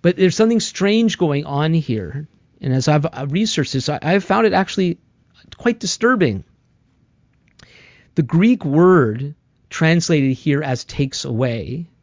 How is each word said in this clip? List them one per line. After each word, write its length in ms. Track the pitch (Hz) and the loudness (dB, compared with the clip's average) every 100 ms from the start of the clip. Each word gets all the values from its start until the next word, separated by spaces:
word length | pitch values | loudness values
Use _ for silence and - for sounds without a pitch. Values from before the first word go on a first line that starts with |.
But 160 | 170 180 | 0 2
there's 200 | 185 - | 2 4
something 240 | 220 233 | 2 2
strange 580 | - - 202 220 226 165 | -2 -2 0 2 2 0
going 260 | 170 143 | 0 0
on 300 | 147 143 156 | -2 -2 0
here. 540 | 165 147 110 90 135 151 _ _ _ | 0 0 -4 -4 -10 -14 _ _ _
And 100 | 151 | -4
as 160 | 131 131 | -2 2
I've, 160 | 151 | 0
uh, 220 | 143 - 139 | 0 -6 -6
researched 460 | 156 214 - 139 | -2 -2 -2 -2
this, 160 | 135 127 | -2 -4
I, 80 | 147 | -6
I've 240 | 151 190 | 0 0
found 220 | 190 196 220 | 0 0 2
it 80 | |
actually 440 | 185 190 - 185 165 _ _ _ _ _ - | 2 -2 -2 -2 -2 _ _ _ _ _ -4
quite 200 | 240 233 | -4 -2
disturbing. 680 | 196 - 226 254 160 98 - _ _ _ _ _ _ _ _ _ _ _ - - - _ _ | -6 -2 0 2 0 -2 -10 _ _ _ _ _ _ _ _ _ _ _ -20 -20 -20 _ _
The 80 | - | -4
Greek 420 | 135 160 214 254 | 0 4 4 2
word 720 | 151 143 180 185 120 110 143 151 _ _ _ | 0 4 6 6 4 -2 -8 -12 _ _ _
translated 640 | - 160 170 165 160 135 131 | -2 2 2 2 2 2 0
here 260 | - 143 | -2 -2
as 220 | 147 127 | -2 -6
"takes 420 | - - 135 - 135 | -8 -6 -4 -4 -6
away" 640 | 113 127 117 80 135 170 _ | -2 -2 -4 -8 -10 -12 _